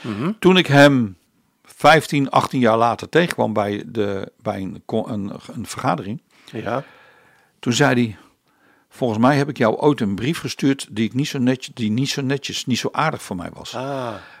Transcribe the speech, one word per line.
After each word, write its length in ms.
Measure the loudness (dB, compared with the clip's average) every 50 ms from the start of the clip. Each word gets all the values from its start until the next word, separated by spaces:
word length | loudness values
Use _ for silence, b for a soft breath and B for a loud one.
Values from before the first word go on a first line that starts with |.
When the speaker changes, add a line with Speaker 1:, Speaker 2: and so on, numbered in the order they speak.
Speaker 1:
Mhm. 300 | -10 -8 -6 -4 -4 -6 -4 2
Speaker 2:
Toen 180 | 4 6 6
ik 100 | 6 4
hem 500 | 6 8 8 8 8 8 4 2 0 -4 -10 _ _ _ _ _ _ _ _ _
vijftien, 680 | -20 -4 2 6 6 6 6 4 0 -2 -2 0 0
achttien 300 | 0 0 0 0 0 2
jaar 180 | 4 4 4
later 320 | 4 2 2 0 -2 -4 0
tegenkwam 440 | 2 2 2 2 0 -2 -2 -2 0
bij 300 | -2 -2 -2 -4 -6 -8
de, 440 | -6 -4 -4 -2 -2 -4 -6 -8 -12 -16 _
bij 200 | -8 -6 -6 -6
een 200 | -8 -10 -12 -14 -10
ko-, 220 | -6 -4 -4 -4
een, 240 | -4 -6 -8 -8 -8 -12 -14 -16 -14 -12
een 120 | -12 -12
vergadering, 540 | -10 -8 -4 -2 -2 -2 -2 -4 -8 -10 -12 -14 b b b b -14
Speaker 1:
Ja. 320 | -12 -10 -6 -4 -4 -6 b b b b b b b b b b b b b b b b
Speaker 2:
toen 140 | -4 -2 2
zei 200 | 2 2 4 4
hij: 240 | 2 0 -2 -4 b b b b _ _ _ _ _ _ _ _ _ _ _
"Volgens 300 | -8 -4 -4 -2 0 4
mij 180 | 4 4 4
heb 120 | 4 0 -2
ik 80 | 0
jou 180 | 0 2 2 2
ooit 260 | 2 2 2 2 2
een 140 | 0 -2 -2
brief 240 | -2 -2 -4 -4 -4
gestuurd 480 | -6 -10 -6 -2 0 0 0 -2 -6 -8
die 140 | -4 -4 -4
ik 80 | -2 -2
niet 140 | -4 -4
zo 100 | -4 -2 0
netje-, 320 | 0 0 0 0 -4 -12 -8
die 180 | -4 -2 -2
niet 180 | 0 0 -2 -2
zo 120 | -4 -4
netjes, 440 | -4 -4 -4 -4 -6 -8 -8 -6 -4
niet 140 | -2 -2 -2
zo 100 | -2 -2
aardig 300 | -2 -2 -2 -2 -2 -6
voor 140 | -8 -10 -8
mij 140 | -8 -8 -10 -12
was." 220 | -14 -14 -12 -10
Speaker 1:
Ah. 380 | -8 -8 -6 -6 -6 -8 -8 -10 -12 B B B B